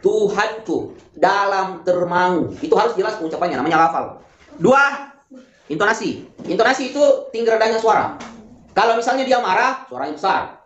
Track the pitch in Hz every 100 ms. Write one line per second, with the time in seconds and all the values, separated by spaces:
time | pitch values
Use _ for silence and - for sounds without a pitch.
0 | 202 214 196 185 220 - - 139 - -
1 | - - 175 196 196 196 185 175 - 180
2 | 175 175 180 175 113 - 156 190 233 190
3 | 214 214 160 - 175 - 156 160 165 143
4 | - - - _ _ - 175 269 277 277
5 | - - _ - - _ _ 156 202 226
6 | 190 120 - - - 190 226 269 254 285
7 | 285 262 - 226 233 220 226 226 220 190
8 | - - - - - - - - 226 226
9 | 240 262 254 247 214 202 254 262 - 123
10 | 143 147 190 143 110 -